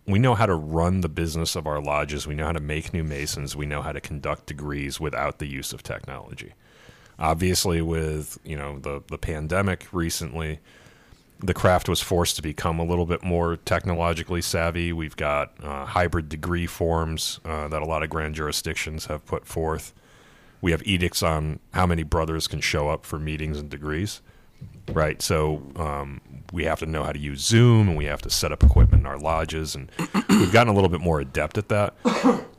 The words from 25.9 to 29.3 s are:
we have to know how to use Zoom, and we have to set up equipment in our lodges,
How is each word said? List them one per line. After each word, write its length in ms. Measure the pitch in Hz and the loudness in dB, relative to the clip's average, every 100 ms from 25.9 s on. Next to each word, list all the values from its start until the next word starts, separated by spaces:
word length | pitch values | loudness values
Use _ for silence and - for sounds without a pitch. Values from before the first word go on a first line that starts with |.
| 71 71 67 - 67 - | -4 -8 -12 -14 -18 -10
we 120 | 85 78 | -4 -2
have 140 | 78 | -2
to 60 | 80 | -2
know 180 | 78 | -4
how 80 | 73 | -4
to 80 | 73 | -4
use 220 | 73 69 - | -6 -4 4
Zoom, 440 | 113 120 113 101 | 6 8 8 6
and 80 | 78 | 4
we 80 | 73 | -2
have 160 | 71 | -4
to 60 | - | -2
set 220 | - 82 | -2 0
up 120 | 73 | 6
equipment 380 | - - - - | 8 10 10 8
in 60 | 69 | 6
our 120 | 69 | -2
lodges, 560 | 78 | 0